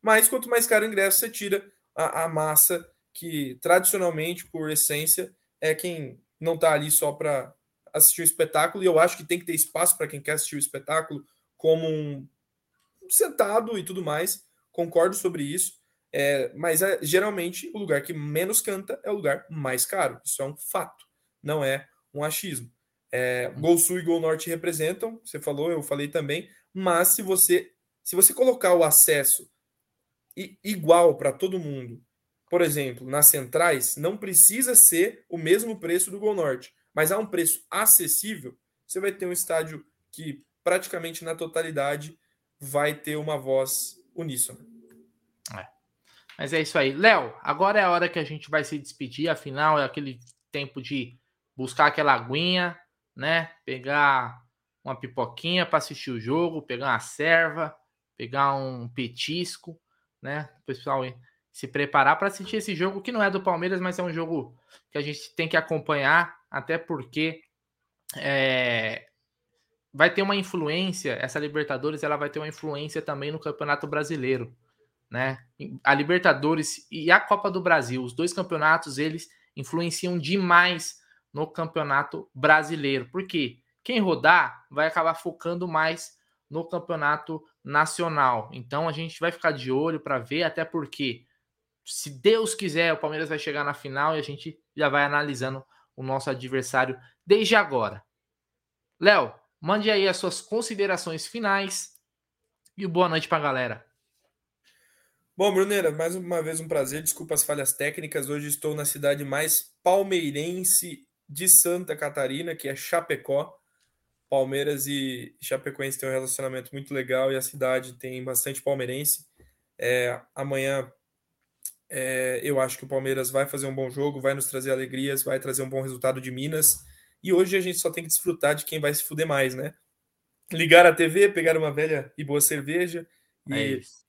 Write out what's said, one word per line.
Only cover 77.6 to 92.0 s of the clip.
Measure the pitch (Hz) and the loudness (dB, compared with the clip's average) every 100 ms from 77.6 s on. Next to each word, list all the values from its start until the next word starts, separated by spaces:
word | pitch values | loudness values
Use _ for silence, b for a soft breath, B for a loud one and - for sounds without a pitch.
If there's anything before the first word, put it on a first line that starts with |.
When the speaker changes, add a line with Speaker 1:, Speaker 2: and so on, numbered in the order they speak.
Speaker 2:
Brasil, | 175 165 120 127 | 4 4 2 -4
os | 123 | -6
dois | 120 175 | -4 -4
campeonatos, | 180 180 165 151 160 156 131 | -2 -4 2 4 4 0 -4
eles | 156 160 - b b | -4 -4 -12 b b
influenciam | - 131 160 170 165 180 175 | -14 -6 -4 -4 -4 -4 -4
demais | 143 196 185 175 180 170 - - b b _ | 0 0 6 6 6 0 -8 -14 b b _
no | 143 156 | -8 -6
Campeonato | - 165 165 147 139 147 165 - | -4 -4 -4 0 0 0 -8 -12
Brasileiro. | 131 147 156 151 165 139 135 120 | 0 6 6 6 -2 0 -2 -2
Por | 185 190 | -8 -6
quê? | 170 131 - _ _ | -4 -4 -6 _ _
Quem | - 247 | -4 0
rodar | 190 156 143 175 135 - _ | 2 4 6 6 4 -4 _
vai | 135 160 | -2 0
acabar | 165 165 | 2 0
focando | 160 180 165 170 175 180 | 0 -6 -8 -6 -4 -2
mais | 156 160 165 - _ _ _ _ | 0 0 -2 -10 _ _ _ _
no | 147 165 | -10 -6
Campeonato | 175 - 160 147 151 - 156 b b | -8 -6 -2 0 0 -4 -12 b b
Nacional. | - 143 156 - 170 151 135 120 113 | -2 0 0 0 -2 2 2 2 -4
Então, | - 123 143 165 | -14 -8 -4 -4
a | |
gente | 151 165 - | -4 -10 -4
vai | 165 | -4
ficar | 170 165 | 0 -2
de | 147 127 | -2 -2
olho | 131 160 156 | 0 0 -4
pra | 147 135 | -4 -4
ver, | 113 147 | -2 -2
até | 165 160 | -2 -4
porque, | 160 170 143 - 139 120 _ _ _ _ _ _ | -6 -6 -8 -6 -6 -6 _ _ _ _ _ _
se | - - | -14 -12